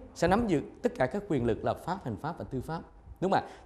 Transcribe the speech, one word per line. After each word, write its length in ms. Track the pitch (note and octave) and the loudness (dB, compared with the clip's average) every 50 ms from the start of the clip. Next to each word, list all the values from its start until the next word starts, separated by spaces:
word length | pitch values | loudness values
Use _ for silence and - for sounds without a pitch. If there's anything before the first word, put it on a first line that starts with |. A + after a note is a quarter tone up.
| - - - | -16 -10 -4
sẽ 120 | - E3+ | 2 4
nắm 200 | F3 F#3+ A#3 A#3+ | 4 4 4 4
giữ 140 | G#3 D#3+ C3+ - - - - | 4 2 2 2 -2 -6 -4
tất 140 | - A#3+ - | -4 -2 0
cả 100 | - C3 | 2 0
các 180 | B2+ - G3+ G3+ | 0 0 -2 -2
quyền 180 | - D#3+ C3 A#2+ | 0 0 2 4
lực 200 | A2+ G#2 - - | 2 2 2 2
lập 140 | A#2+ G2 - - | -2 -2 -2 -2
pháp, 120 | - F#3 G3 - | -4 -4 -4 -4
hành 100 | C3+ G#2 - | -6 -6 -4
pháp 160 | - D#3 F3 | -6 -6 -6
và 80 | - G#2 - | -6 -8 -6
tư 100 | C#3 B2+ | -6 -6
pháp, 200 | - - D#3+ F3 - - - - - - - - | -4 -4 -6 -8 -8 -10 -20 -20 -20 -16 -8 -2
đúng 100 | E3 F#3+ | 0 2
không 120 | F#3+ C3 - | 2 2 2
ạ? 60 | - - - - | 0 -12 -14 -2